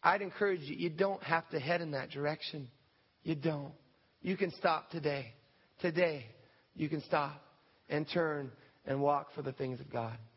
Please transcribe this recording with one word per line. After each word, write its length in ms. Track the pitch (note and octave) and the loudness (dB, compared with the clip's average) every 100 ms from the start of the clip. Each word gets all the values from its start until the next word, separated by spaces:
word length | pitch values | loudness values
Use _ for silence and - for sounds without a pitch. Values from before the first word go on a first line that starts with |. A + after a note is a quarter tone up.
I'd 180 | - G3 | 6 4
encourage 400 | G3 - G3+ F3+ | 0 0 2 2
you, 160 | C#3+ - | -2 -2
you 140 | E3+ | -2
don't 320 | D#3 G3 G3 | 2 2 2
have 260 | - E3 - | 0 0 2
to 80 | D#3+ | -4
head 220 | C3+ F3 | 0 0
in 120 | E3 | 0
that 180 | C#3 C3 | -4 -6
direction. 580 | C#3 D3 D#3 - D#3 B2+ _ _ _ _ _ | -2 -2 -2 -6 -8 -12 _ _ _ _ _
You 120 | - | -4
don't. 380 | D#3 D#3+ D3+ C#3 - _ _ _ _ | 0 0 -2 -6 -14 _ _ _ _
You 160 | F3+ F#3 | -4 0
can 140 | F#3+ | 0
stop 380 | - F3+ D#3+ - | 2 2 2 0
today. 420 | E3+ D3 C#3+ B2 - _ _ _ _ | -2 0 -2 -6 -14 _ _ _ _
Today, 460 | F3+ D#3+ F3 D3 A2 - - _ _ - | 0 4 2 2 -8 -18 -20 _ _ -4
you 120 | D3+ | -2
can 120 | D3+ | -2
stop 400 | - D#3+ C#3+ D3 - _ _ _ _ | 2 2 2 -4 -18 _ _ _ _
and 180 | D3 D#3 | -2 0
turn 400 | F3 D#3+ D3 C3+ A2 - _ | 2 2 0 -4 -10 -20 _
and 160 | - C3+ | -4 2
walk 340 | C#3+ C#3+ C#3+ | 4 2 0
for 60 | - | -6
the 100 | C#3 | -6
things 280 | C3 C3 B2+ | -4 -4 -4
of 100 | C3+ | -6
God. 260 | B2 A2+ A2+ A2 | -4 -4 -6 -14